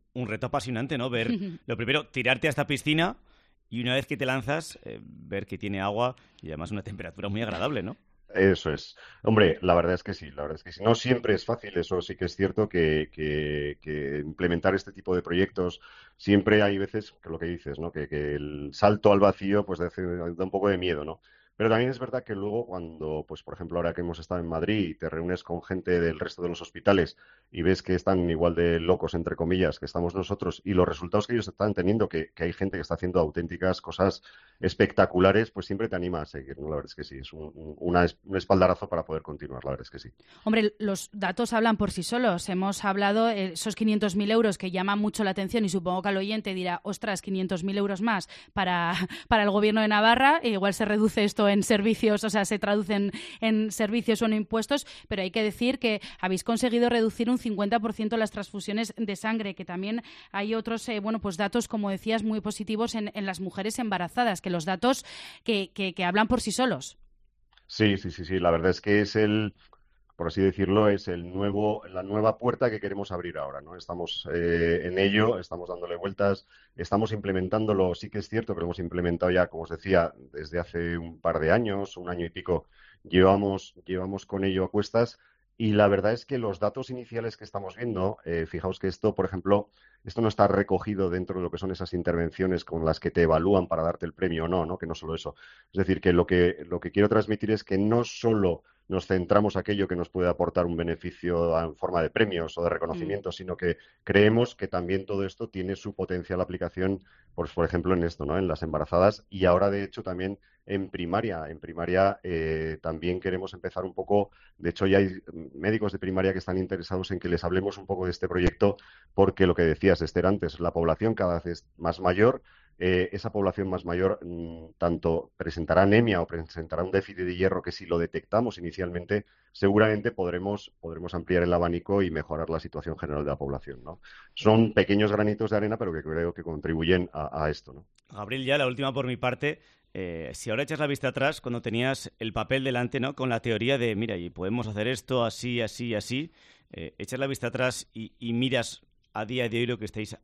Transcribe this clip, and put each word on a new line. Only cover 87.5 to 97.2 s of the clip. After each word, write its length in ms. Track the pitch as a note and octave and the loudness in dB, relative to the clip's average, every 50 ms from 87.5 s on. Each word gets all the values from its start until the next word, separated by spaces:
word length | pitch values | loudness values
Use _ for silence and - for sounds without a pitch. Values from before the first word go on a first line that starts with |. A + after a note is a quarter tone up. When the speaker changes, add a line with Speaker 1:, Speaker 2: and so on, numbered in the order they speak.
| - G#2 G2+ F#2 F#2 | -10 -10 -10 -10 -10
Speaker 3:
viendo, 400 | A2 A#2+ A#2+ G#2 F#2 F#2 G2 A2+ - - | -8 -6 -4 -2 0 0 0 -2 -4 -6
eh, 220 | D#2+ E2+ E2 E2 | -4 -2 -2 -2
fijaos 320 | D#2 - D#2 - F#2 F#2 - | -4 -4 -6 -4 -6 -4 -4
que 80 | - | -4
esto, 260 | F#2+ F2+ - - G#2+ - | -4 -2 0 0 0 2
por 120 | - F#2+ | 2 0
ejemplo, 440 | F#2 F#2+ F#2 - G2 G2+ G2+ G#2 - _ _ _ _ _ _ - | -2 -2 -2 2 4 4 4 2 -2 _ _ _ _ _ _ -16
esto 160 | G#2 - A#2 | -8 -2 0
no 80 | A#2 | 0
está 200 | A2 G#2+ - G#2 | 2 4 6 6
recogido 640 | G2 G2 G2 G2 - G2 F2 - G#2+ G#2 F#2+ F#2+ F2 | 6 6 4 2 2 0 0 0 0 0 0 0 0
dentro 260 | F2 F#2 F2+ - F#2+ | 0 -2 -4 -4 -4
de 60 | F#2 F2+ | -4 -4
lo 80 | E2+ | -4
que 80 | - E2+ | -4 -6
son 120 | G2 F#2+ | -6 -6
esas 220 | F#2 - F#2 - - | -6 -6 -6 -6 -6
intervenciones 720 | F2 E2+ F2 E2+ E2+ E2+ D#2+ - - F#2 F#2 F2+ E2 - | -2 0 0 2 2 0 -2 -2 0 0 0 0 -2 -4
con 180 | - D#2+ E2 D#2+ | -4 -4 0 0
las 160 | D#2+ D#2 - | 0 0 0
que 120 | - E2+ | -2 0
te 100 | - F2+ | 4 4
evalúan 460 | E2+ D#2+ D#2+ D#2+ E2+ G2 G2+ F#2 E2+ | 6 6 6 4 4 4 4 4 4
para 160 | - E2+ D#2+ D#2+ | 2 0 -2 0
darte 240 | E2+ E2+ - F2 | -2 -2 -4 -8
el 60 | E2 - | -10 -4
premio 320 | - F#2+ F2+ E2 D#2+ E2+ | -2 -2 -2 0 0 -2
o 20 | |
no, 180 | E2+ F#2 F#2+ F#2+ | 0 0 0 0
¿no? 140 | E2+ F2+ - | -2 -4 -6
Que 80 | E2 | -6
no 80 | E2 D#2+ | -8 -8
solo 180 | - D#2+ D#2+ E2 | -8 -8 -8 -8
eso. 220 | D#2+ - D2 - - - - - - _ _ | -6 -8 -10 -12 -14 -18 -20 -20 -20 _ _
Es 60 | - | -2
decir, 240 | F#2+ F#2+ F#2 F#2+ - | 0 2 2 2 2
que 100 | - F#2 | 4 6
lo 140 | F2 F2 E2+ | 6 6 6
que, 400 | - F2+ F2+ F2 F2+ - - D2+ | 6 6 6 6 4 2 0 -6
lo 120 | E2+ F2 E2+ | -8 -8 -6
que 120 | - F2 | -6 0
quiero 160 | - G2+ G#2 | 2 4 4
transmitir 440 | G#2 A2 G#2+ | 6 6 4